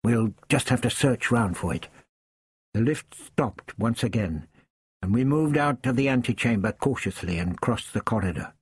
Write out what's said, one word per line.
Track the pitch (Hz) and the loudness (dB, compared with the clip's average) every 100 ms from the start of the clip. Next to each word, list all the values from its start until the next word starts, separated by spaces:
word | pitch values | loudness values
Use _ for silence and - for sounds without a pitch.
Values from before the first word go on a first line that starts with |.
"We'll | 107 117 110 - _ | 2 2 0 -2 _
just | - - | 0 2
have | 127 | 0
to | 120 | 2
search | - 139 123 - | 2 2 2 2
round | 120 104 85 | 2 2 0
for | 85 | -4
it." | 85 - - _ _ _ _ _ _ _ | -4 -8 -20 _ _ _ _ _ _ _
The | 104 | 0
lift | 120 151 - | 0 0 -6
stopped | - - - 131 - - - | -18 -6 -2 -2 -4 -18 -2
once | 113 117 | -2 0
again, | 117 113 95 78 71 _ _ _ _ _ | -2 0 -2 -4 -8 _ _ _ _ _
and | 92 | 0
we | 113 | 2
moved | 131 151 156 147 | 4 2 2 2
out | 147 127 127 | 2 0 0
of | 127 | 2
the | 135 | 2
antechamber | 127 123 110 120 110 107 | 2 0 0 2 2 0
cautiously | - 143 127 98 - 90 87 | 0 -2 0 -4 -6 -4 -2
and | 87 87 | -2 -2
crossed | - 110 - | -2 -2 -4
the | 104 | -6
corridor. | - 110 92 78 73 _ | -2 0 0 -4 -10 _